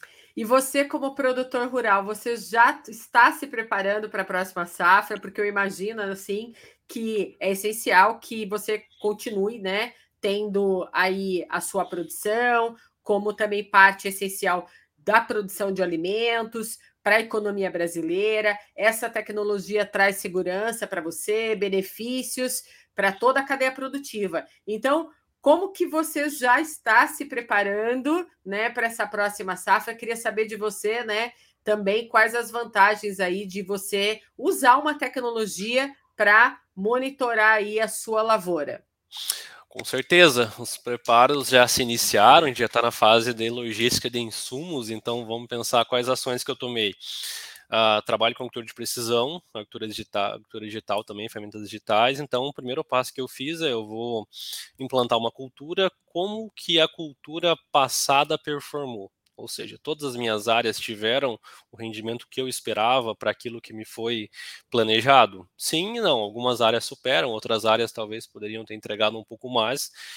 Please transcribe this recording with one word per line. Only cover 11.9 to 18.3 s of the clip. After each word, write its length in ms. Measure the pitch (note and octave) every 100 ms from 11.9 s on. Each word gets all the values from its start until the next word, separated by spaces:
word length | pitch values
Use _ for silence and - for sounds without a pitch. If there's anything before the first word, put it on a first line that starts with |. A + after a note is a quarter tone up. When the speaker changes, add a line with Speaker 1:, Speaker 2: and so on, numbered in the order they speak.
| E3+ D#3+ - G#3 A3+ B3 A#3+ A#3 A3+ _ _
Speaker 1:
como 300 | - G3+ G#3
também 320 | G3+ G#3+ G3+
parte 440 | G3+ G3 G3 G3 G3
essencial 600 | G3 G3 - F#3+ F3+ - _ _ _
da 240 | - A3
produção 500 | A#3 A3 G3 - G3
de 100 | F#3+
alimentos 960 | F3+ E3 F3 G#3 A#3 A#3 A3+ A3+ A3 - _ _
pra 180 | G#3 G#3+
economia 500 | A3 A3 G#3 G3+ F#3
brasileira. 880 | F3 E3+ E3+ D#3+ F3+ G#3+